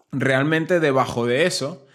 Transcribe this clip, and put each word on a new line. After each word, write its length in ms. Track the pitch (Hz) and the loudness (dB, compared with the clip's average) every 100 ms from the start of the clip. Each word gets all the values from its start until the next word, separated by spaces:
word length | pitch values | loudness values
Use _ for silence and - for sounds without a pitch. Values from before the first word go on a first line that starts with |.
| _ | _
realmente 680 | 135 135 131 147 160 156 175 | -2 0 2 2 0 0 2
debajo 460 | 156 131 120 123 120 | 2 2 0 -2 0
de 200 | 127 175 | 0 0
eso 420 | - 139 180 - | -2 -6 -10 -20